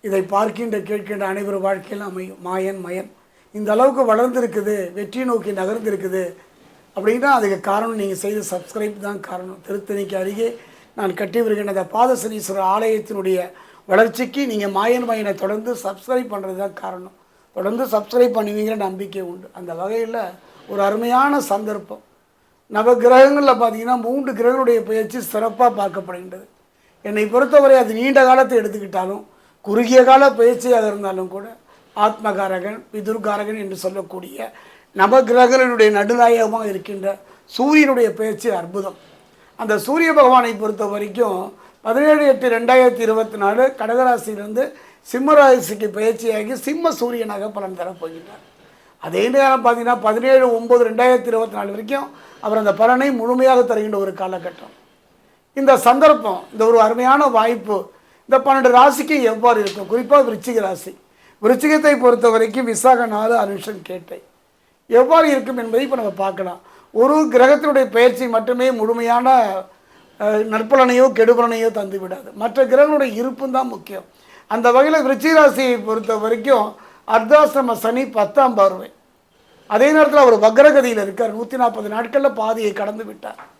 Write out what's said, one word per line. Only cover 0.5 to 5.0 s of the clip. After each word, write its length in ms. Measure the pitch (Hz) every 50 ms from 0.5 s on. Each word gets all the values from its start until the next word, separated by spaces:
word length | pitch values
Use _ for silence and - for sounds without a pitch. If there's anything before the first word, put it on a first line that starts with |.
| 214 - 240 233 214 208
கேட்கின்ற 440 | 190 196 214 208 196 202 208 196
அனைவரும் 400 | 196 190 190 202 202 196 196 196
வாழ்க்கையில் 440 | 185 196 196 190 - - - 202 208
அமையும். 340 | 196 185 185 185 185 190 190 175
மாயன் 360 | 180 185 190 190 190 196 190 180
மயன் 240 | 175 180 185 208 214 _ _ _ _ _ _ _ _ _
இந்த 160 | 208 208 202
அளவுக்கு 320 | 214 220 254 269 262 254 262
வளர்ந்துருக்குது, 880 | 226 214 214 247 254 240 254 240 233 - 214 196 214 208 202 190 175 180
வெற்றி 300 | 196